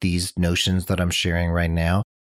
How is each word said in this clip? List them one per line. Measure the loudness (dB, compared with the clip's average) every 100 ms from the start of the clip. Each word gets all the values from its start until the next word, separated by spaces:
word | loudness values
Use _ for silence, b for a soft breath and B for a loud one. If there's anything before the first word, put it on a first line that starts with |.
these | -2 0 -2 -2
notions | 0 0 0 0 0
that | 0
I'm | 0
sharing | 0 0 0 0
right | 0 0
now, | 0 2 0 -2 _ _